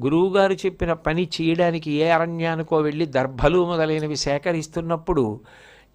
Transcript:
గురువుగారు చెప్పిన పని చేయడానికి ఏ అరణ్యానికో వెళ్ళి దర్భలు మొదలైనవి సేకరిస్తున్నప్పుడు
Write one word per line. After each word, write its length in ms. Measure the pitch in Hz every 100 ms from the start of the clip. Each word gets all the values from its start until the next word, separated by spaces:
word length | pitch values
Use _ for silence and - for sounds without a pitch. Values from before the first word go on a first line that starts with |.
గురువుగారు 520 | 127 160 190 196 196
చెప్పిన 400 | 190 196 175 175
పని 360 | 165 - 160 175 -
చేయడానికి 500 | 165 165 175 165 156
ఏ 160 | 147 160
అరణ్యానికో 680 | 165 170 165 165 160 160 160
వెళ్ళి 280 | 151 147 160
దర్భలు 600 | 131 131 127 147 175 175
మొదలైనవి 500 | 175 156 156 151 147
సేకరిస్తున్నప్పుడు 1200 | - 143 180 165 156 170 165 170 165 165 113 110 - - - - _